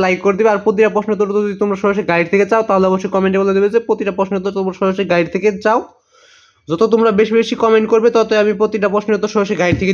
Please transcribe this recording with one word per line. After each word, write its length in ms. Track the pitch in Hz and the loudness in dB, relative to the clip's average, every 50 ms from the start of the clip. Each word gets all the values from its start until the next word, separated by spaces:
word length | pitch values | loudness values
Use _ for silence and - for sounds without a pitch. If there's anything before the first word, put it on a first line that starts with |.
| 185 | 0
লাইক 140 | 185 185 180 - | 0 0 0 0
করে 120 | 202 196 190 | 0 0 2
দিবে। 120 | 220 220 208 | 2 2 0
আর 40 | 196 196 | 0 0
প্রতিটা 260 | 220 202 196 220 208 185 | 0 0 2 2 2 2
প্রশ্নের 200 | 208 202 - - | 0 -2 -2 -2
উত্তর 120 | 185 208 95 101 104 104 | -2 -2 -2 -2 -2 -2
যদি 100 | 101 98 - 208 | -2 -4 -2 -2
তোমরা 140 | - 98 95 - | -2 -2 -2 -2
সরাসরি 220 | 202 202 196 185 - | -2 -2 -2 -2 0
গাইড 160 | 170 170 170 170 - | 0 0 0 0 0
থেকে 120 | 196 202 196 | 0 0 2
চাও, 120 | 226 226 220 220 | 0 0 0 2
তাহলে 180 | 196 190 190 190 | 2 2 2 2
অবশ্যই 200 | 185 185 190 190 196 | 0 0 -2 -2 -2
কমেন্টে 240 | 190 190 190 190 196 196 | 0 0 0 0 0 0
বলে 100 | 196 190 | 0 2
দেবে 120 | 196 202 208 214 | 2 0 2 0
যে 40 | 226 226 226 | 0 0 -2
প্রতিটা 240 | 220 220 214 196 190 190 | -4 -2 -2 -4 -2 -2
প্রশ্নের 200 | 196 190 202 190 | -4 -2 -4 -4
উত্তর 120 | 185 196 196 196 | -4 -4 -4 -4
তোমরা 160 | 190 190 180 - | -4 -4 -4 -2
সরাসরি 240 | 202 190 185 196 196 170 175 | -2 -2 -2 -2 -2 0 0
গাইড 140 | 175 170 160 - | 0 0 0 -2
থেকে 160 | 190 185 214 202 190 - | -2 -2 -2 -2 0 0
চাও। 140 | 214 220 254 - - _ _ _ _ _ _ _ _ _ _ _ _ _ _ _ - | 0 0 0 -2 -6 _ _ _ _ _ _ _ _ _ _ _ _ _ _ _ -6
যত 140 | 160 170 220 208 220 | -2 0 0 2 2
তোমরা 160 | 220 226 226 208 196 | 2 2 4 4 2
বেশি 140 | 220 208 220 226 | 2 2 2 0
বেশি 140 | 226 226 - - 233 | 0 0 -2 -2 0
কমেন্ট 240 | 226 220 220 220 214 226 | 2 2 2 2 2 2
করবে, 160 | 220 214 240 233 | 2 4 4 2
তত 140 | 226 220 226 220 214 208 | 2 2 2 2 0 2
আমি 100 | 208 208 190 | 0 0 0
প্রতিটা 280 | 214 214 214 214 202 202 190 | -2 -2 -2 -2 -2 -2 -2
প্রশ্নের 240 | 208 202 - 214 | -2 -2 -2 -2
উত্তর 140 | 196 190 208 - | -2 -2 -2 -2
সরাসরি 220 | 214 202 196 208 - 180 | -2 -2 -2 -2 -2 0
গাইড 140 | 180 - - | 0 0 0
থেকে 120 | 190 185 | 0 0